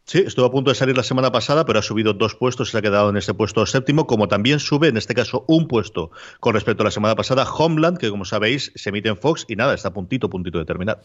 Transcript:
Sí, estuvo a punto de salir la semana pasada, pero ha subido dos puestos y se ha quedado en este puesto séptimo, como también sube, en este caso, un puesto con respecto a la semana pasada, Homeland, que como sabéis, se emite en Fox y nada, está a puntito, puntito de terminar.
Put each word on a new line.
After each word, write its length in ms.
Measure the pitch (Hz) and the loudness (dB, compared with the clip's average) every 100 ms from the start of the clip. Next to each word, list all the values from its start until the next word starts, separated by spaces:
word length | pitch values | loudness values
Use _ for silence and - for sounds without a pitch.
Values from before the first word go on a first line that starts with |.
| - | -4
Sí, 140 | 147 - | 0 0
estuvo 200 | - 127 | 4 2
a 60 | |
punto 200 | 131 131 | 4 2
de 40 | 123 | 2
salir 200 | 131 127 | 2 0
la 80 | |
semana 300 | 117 131 131 | 0 0 2
pasada, 320 | 120 113 147 151 | 2 2 2 2
pero 140 | 107 | 2
ha 20 | |
subido 320 | 101 110 107 | 0 0 0
dos 200 | 104 110 | 2 0
puestos 360 | - 123 120 117 | 0 -2 -2 -4
y 20 | |
se 60 | 113 | -2
ha 40 | |
quedado 280 | 104 101 104 | 2 4 2
en 80 | 101 | 2
este 160 | 95 | -2
puesto 320 | 92 107 - 104 | -2 -2 0 0
séptimo, 420 | 135 127 147 160 | 0 0 0 2
como 220 | 113 101 | 2 2
también 320 | 101 113 147 | 2 2 0
sube, 260 | - 147 156 | 0 2 2
en 80 | 113 | 2
este 180 | - | -2
caso, 300 | 117 117 127 - | -2 -2 -2 2
un 180 | 160 160 | 2 2
puesto 440 | 117 - - 82 - - - | 0 -2 -6 -10 -10 -20 -6
con 140 | 123 | 0
respecto 300 | 107 120 113 | 0 0 0
a 20 | 104 | 0
la 60 | |
semana 220 | 101 104 107 | 0 0 0
pasada, 260 | 101 131 | 0 0
Homeland, 540 | 135 - 160 156 165 175 | 0 0 0 2 2 0
que 120 | 113 | -4
como 140 | 101 | -4
sabéis, 480 | 95 110 107 139 - | -4 -2 0 -2 -6
se 140 | - - | -10 -8
emite 220 | 101 107 | -4 -2
en 80 | 104 | -2
Fox 260 | 143 165 - | -2 -2 -4
y 80 | 104 | -2
nada, 160 | 131 | 0
está 160 | 95 95 | 0 -4
a 40 | |
puntito, 360 | 98 90 131 104 | -8 -6 -4 -4
puntito 300 | 92 90 82 | -6 -6 -6
de 60 | 80 | -6
terminar. 360 | 82 92 - | -6 -6 -6